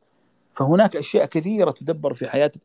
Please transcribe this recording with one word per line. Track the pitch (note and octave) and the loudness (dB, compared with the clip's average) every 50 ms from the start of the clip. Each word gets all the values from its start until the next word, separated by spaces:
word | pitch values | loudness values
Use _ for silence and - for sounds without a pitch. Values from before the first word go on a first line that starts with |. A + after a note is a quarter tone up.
| _ _ _ _ _ _ _ _ _ _ | _ _ _ _ _ _ _ _ _ _
فهناك | - - C#3 C#3 E3 F#3+ A3 G3 - | -6 -2 0 2 4 4 4 4 2
أشياء | D3+ D#3 - - G#3 - | -4 -6 0 0 0 2
كثيرة | C#3 - E3 D#3 F#3+ A3 G#3+ F#3 D#3 | 2 0 -2 -2 -2 0 0 0 0
تدبر | B2+ - C#3 D3+ E3 D3+ D3 C#3+ C3 | -2 -4 -6 -6 -4 -2 -4 -4 -4
في | B2+ C3+ B2+ | -4 -6 -4
حياتك | - C#3 D3 D3 - - | 0 0 0 0 -2 -6